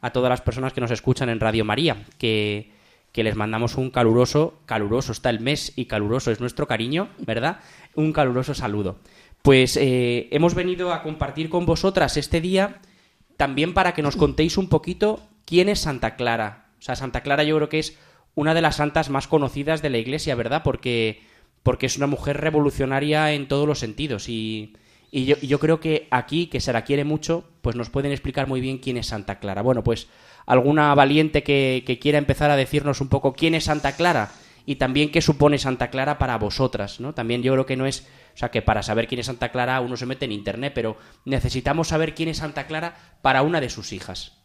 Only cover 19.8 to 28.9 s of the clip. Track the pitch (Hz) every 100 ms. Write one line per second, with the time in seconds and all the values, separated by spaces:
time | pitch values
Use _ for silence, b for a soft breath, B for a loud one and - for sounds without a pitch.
19.8 | 147 120 113 147 156 120 113 147 147 123
20.8 | 127 120 110 107 b b b _ - 123
21.8 | 131 - 143 143 143 143 151 151 147 139
22.8 | 135 135 147 151 151 147 135 139 147 143
23.8 | 113 107 151 107 - 113 110 110 107 b
24.8 | b b b 135 127 147 139 143 156 160
25.8 | 160 151 - 127 - 156 170 131 - 117
26.8 | - 139 143 151 - 165 - _ 123 117
27.8 | 120 139 143 143 139 131 135 131 131 131
28.8 | 131